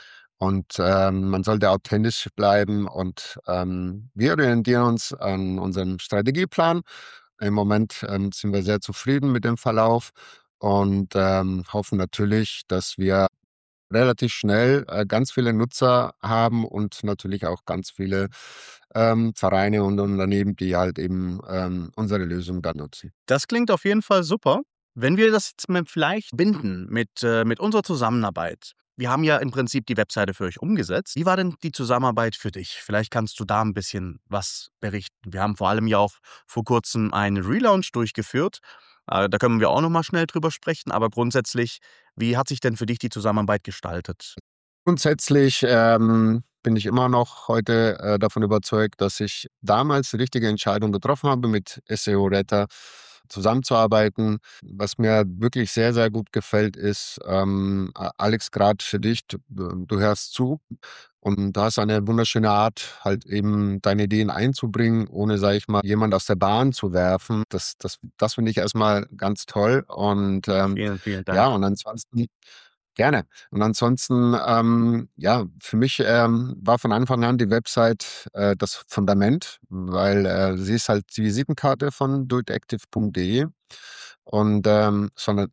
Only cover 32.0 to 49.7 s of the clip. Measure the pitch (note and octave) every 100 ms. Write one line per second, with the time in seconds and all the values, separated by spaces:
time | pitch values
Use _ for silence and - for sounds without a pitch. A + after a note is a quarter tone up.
32 | B2+ A#2 A2+ - G#2+ G2 F2 - - G#2
33 | G#2+ B2 A2 - G2+ G#2 G#2+ G2+ G2 G2+
34 | F#2 - - G2+ G2 - - _ G#2+ G2+
35 | F#2+ - G2 F#2 G#2 G2+ F#2+ G#2+ A2 G#2
36 | G#2 - - - - - A2 A#2+ - A#2
37 | G#2+ G2 G2+ G2 F#2 G3 A#3+ G3 F#3 B2
38 | A2+ - G#2 B2+ F#3 - - - _ _
39 | - F#2 G2 G2+ B2 A2+ G#2+ B2+ E3 E3+
40 | D#3+ F3 E3 E3+ D#3 - - D#3+ - G#2
41 | A2 A#2 A#2 C3 A#2 A#2+ A#2 - _ _
42 | _ - A#2 A#2+ - C#3 B2+ A2+ A2+ A#2+
43 | A#2 - G#2+ G#2+ G#2 G#2 - - F2+ F2
44 | - F2 - - - _ _ _ - E3
45 | D#3 C3+ - C#3+ C3+ - B2 A#2+ A2+ A2+
46 | A2+ A2+ A2 A2+ - _ A#2 A2 G2+ A#2+
47 | B2+ A#2+ A#2+ - - A2+ G#2+ A#2 A2+ F2
48 | G#2 G#2 G#2+ - G#2 G#2+ - G#2+ G#2+ -
49 | G2+ - G#2 - - _ -